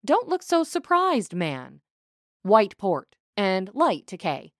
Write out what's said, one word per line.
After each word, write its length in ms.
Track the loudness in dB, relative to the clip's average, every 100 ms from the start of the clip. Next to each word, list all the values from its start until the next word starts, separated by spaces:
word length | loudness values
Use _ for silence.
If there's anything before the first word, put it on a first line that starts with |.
Don't 240 | 2 0 2
look 160 | -6
so 220 | 0 0 0
surprised, 680 | -6 0 0 2 0 -2
man. 460 | -4 -4 -6 -12 -20 _ _ _ _ _ _
White 360 | 4 4 4 -2
port, 380 | -2 -2 -4 _ _ -2
and 360 | 0 0 -4
light 320 | 0 0 0 -8
to 100 | -8
K. 340 | -6 -6 -10